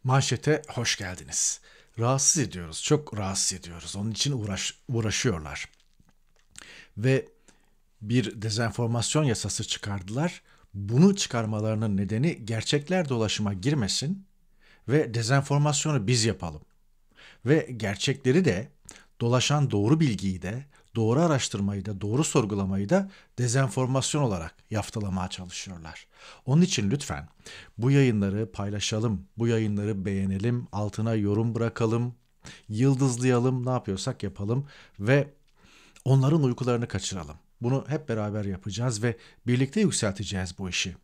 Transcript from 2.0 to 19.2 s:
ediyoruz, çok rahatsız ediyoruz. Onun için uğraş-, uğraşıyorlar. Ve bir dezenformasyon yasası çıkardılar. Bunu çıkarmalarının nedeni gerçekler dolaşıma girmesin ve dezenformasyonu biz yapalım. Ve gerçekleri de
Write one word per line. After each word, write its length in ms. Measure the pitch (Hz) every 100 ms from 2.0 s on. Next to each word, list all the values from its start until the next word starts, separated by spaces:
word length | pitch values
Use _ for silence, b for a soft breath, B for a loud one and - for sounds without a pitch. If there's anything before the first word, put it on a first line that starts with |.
| 117 135 - 160
ediyoruz, 420 | 107 90 82 80
çok 340 | - 147 147 104
rahatsız 420 | 98 98 - 92
ediyoruz. 360 | 87 85 82 98
Onun 160 | 110
için 200 | 104 139
uğraş-, 420 | 135 104 95 - - -
uğraşıyorlar. 840 | 117 110 98 127 85 76 71 - _ _ _ _ _ _ _ _ - B B B -
Ve 280 | 120 131 - _ b b b _ _ _
bir 400 | 107 120 98 117
dezenformasyon 800 | 110 107 117 - 117 117 110 156
yasası 400 | 147 107 101 -
çıkardılar. 800 | 107 - 104 98 92 117 170 - b b b
Bunu 420 | 98 101 120 190 196
çıkarmalarının 840 | - 120 110 107 110 107 110 98
nedeni 480 | 98 110 160 - 107
gerçekler 640 | 113 - 147 143 185 151
dolaşıma 440 | 120 107 - 104
girmesin 720 | 98 110 151 98 - 139 196 - _ _ b b b -
ve 260 | 143 131
dezenformasyonu 920 | 113 110 139 139 143 147 143 156 143 98
biz 180 | 123 110
yapalım. 360 | 95 85 76 - _ _ _ _ B B B 113
Ve 240 | 156 - 120
gerçekleri 680 | 104 98 - 131 127 147 175
de 260 | 92 135 _ - B B _